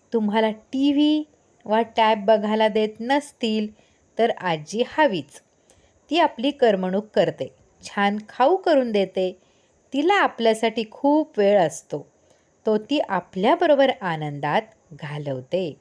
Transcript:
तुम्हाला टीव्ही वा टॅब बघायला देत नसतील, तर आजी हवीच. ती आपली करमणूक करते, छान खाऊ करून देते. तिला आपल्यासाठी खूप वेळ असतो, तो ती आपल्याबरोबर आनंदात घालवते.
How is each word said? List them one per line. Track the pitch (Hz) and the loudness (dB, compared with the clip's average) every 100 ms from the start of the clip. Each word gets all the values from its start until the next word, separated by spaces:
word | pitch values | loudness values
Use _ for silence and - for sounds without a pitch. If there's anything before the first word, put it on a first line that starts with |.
| _ | _
तुम्हाला | 233 214 220 220 | -4 0 0 0
टीव्ही | 214 _ 262 277 285 302 302 302 _ _ _ 208 | -2 _ -2 0 2 2 0 -4 _ _ _ -2
वा | 220 | -2
टॅब | 226 - 220 220 196 | 0 0 2 2 2
बघायला | 214 208 220 220 | 2 2 0 2
देत | 208 214 214 | 2 -2 -4
नसतील, | 233 285 277 - 226 220 214 - _ _ _ - | -2 -2 -2 -6 -4 -4 -4 -10 _ _ _ -2
तर | 226 | -2
आजी | - 180 160 151 208 240 | -2 -4 -6 -6 -6 -4
हवीच. | - 294 185 135 - _ _ _ _ _ _ _ | 2 2 0 -6 -16 _ _ _ _ _ _ _
ती | 320 | 0
आपली | 302 - 269 | 0 0 -4
करमणूक | 285 233 196 185 190 214 214 | 0 2 2 -2 -4 -2 0
करते, | 160 - 131 - _ _ | 0 -2 -10 -12 _ _
छान | - - 202 208 214 | -10 -2 -2 -2 -8
खाऊ | - 262 381 | 0 2 2
करून | 370 285 247 | 2 2 2
देते. | 208 185 190 185 190 _ _ _ _ _ | 0 -2 -2 -4 -6 _ _ _ _ _
तिला | 269 320 | -2 0
आपल्यासाठी | 403 269 - 226 220 226 226 220 | 2 0 0 0 0 -2 -2 -6
खूप | - 277 294 302 - | -2 0 2 0 0
वेळ | 202 202 | 2 4
असतो, | 160 - - 147 - _ _ _ _ _ - | 2 -2 -10 -12 -12 _ _ _ _ _ -2
तो | 214 | -2
ती | 214 285 | -2 -4
आपल्याबरोबर | - 185 - 185 214 339 349 277 269 - | -2 -4 -4 -2 0 2 4 4 4 0
आनंदात | 190 160 151 143 147 180 220 _ _ | -4 -6 -6 -6 -2 -2 -4 _ _
घालवते. | 147 147 147 143 131 131 180 175 - | -18 -14 -10 -8 -8 -6 -6 -6 -10